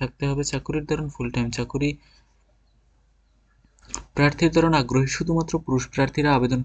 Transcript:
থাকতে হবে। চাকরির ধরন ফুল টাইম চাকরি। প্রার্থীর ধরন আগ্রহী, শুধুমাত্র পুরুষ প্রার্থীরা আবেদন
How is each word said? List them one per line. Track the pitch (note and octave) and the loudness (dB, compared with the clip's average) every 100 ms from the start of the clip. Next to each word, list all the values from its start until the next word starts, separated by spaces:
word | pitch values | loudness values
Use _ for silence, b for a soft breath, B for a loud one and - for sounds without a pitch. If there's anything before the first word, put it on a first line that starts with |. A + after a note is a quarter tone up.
থাকতে | C3 - C#3 | -8 -4 -4
হবে। | C#3 | -2
চাকরির | C#3+ C3+ - D#3 D3+ | -4 -4 -4 -6 -4
ধরন | D3+ D3+ | -4 -4
ফুল | - A#2+ | -6 -4
টাইম | B2 A#2 | -2 -2
চাকরি। | A#2+ A#2+ C3+ D3 D3 b b b b _ _ _ _ _ _ _ _ _ _ _ _ _ _ - - - | -4 -6 -2 -2 -4 b b b b _ _ _ _ _ _ _ _ _ _ _ _ _ _ -14 -14 -8
প্রার্থীর | - C#3+ C#3+ E3 E3 | 2 2 4 2 4
ধরন | E3 D#3 | 4 4
আগ্রহী, | A#2+ B2+ C3+ - | 2 0 0 -2
শুধুমাত্র | E3+ E3 E3 D#3+ | -2 0 0 -4
পুরুষ | - C3 B2+ | -2 -2 -2
প্রার্থীরা | - C3+ D3+ C#3+ C3 | -2 0 2 2 2
আবেদন | B2 B2+ | 2 0